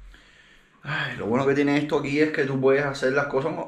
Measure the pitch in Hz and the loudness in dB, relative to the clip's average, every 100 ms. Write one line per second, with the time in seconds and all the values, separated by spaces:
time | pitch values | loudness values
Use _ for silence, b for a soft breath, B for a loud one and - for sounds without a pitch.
0 | b b b b b b b b 147 147 | b b b b b b b b -8 -6
1 | - - 101 123 139 139 143 143 147 147 | -6 -6 -2 0 2 2 2 2 0 -2
2 | 135 143 151 - 135 135 131 135 143 135 | 0 0 0 2 -2 2 4 4 2 -2
3 | 131 139 139 135 156 - | 0 0 0 -2 -2 -6